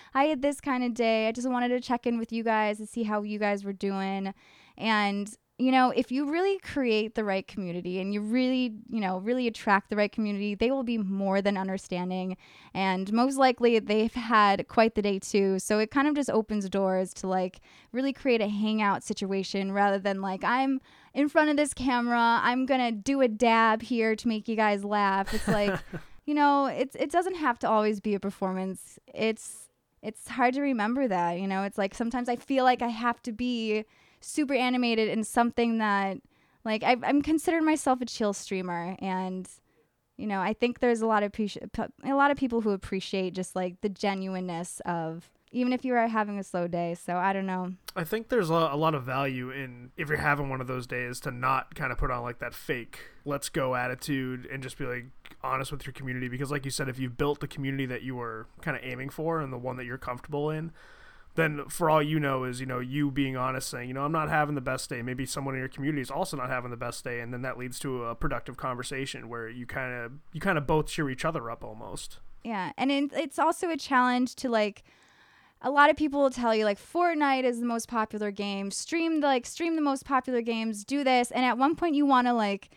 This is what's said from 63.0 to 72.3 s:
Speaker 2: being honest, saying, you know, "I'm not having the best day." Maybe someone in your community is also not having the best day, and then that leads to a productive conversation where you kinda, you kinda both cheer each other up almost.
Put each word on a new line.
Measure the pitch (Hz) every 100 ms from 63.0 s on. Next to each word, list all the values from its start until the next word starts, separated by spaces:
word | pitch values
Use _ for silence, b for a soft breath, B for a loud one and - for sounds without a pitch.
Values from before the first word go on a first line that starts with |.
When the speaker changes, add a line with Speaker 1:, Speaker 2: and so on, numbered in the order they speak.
| 143
Speaker 2:
being | 135 135 131
honest, | 127 131 -
saying, | 131 123
you |
know, | 135
"I'm | 143
not | 160 151
having | 156 147 147
the |
best | 131 131 -
day." | 127
Maybe | 120 127
someone | 131 - 139
in | 131
your | 131
community | - 139 147
is | 127
also | 139 185 147
not | 127
having | 131 123
the | 120
best | 120 -
day, | 123 120
and | 117
then | 123
that | 131 120
leads | 127 120
to | 143 127
a | 117 117
productive | - 120 - 120
conversation | 135 123 120 135 135 123 117
where | 117 113
you | 120
kinda, | 120 139 127 123 117 143 -
you | 156
kinda | 196 160
both | 139 156 151
cheer | - 147
each | 127
other | 165 156 117
up | 117
almost. | 117 110 110 101 - - -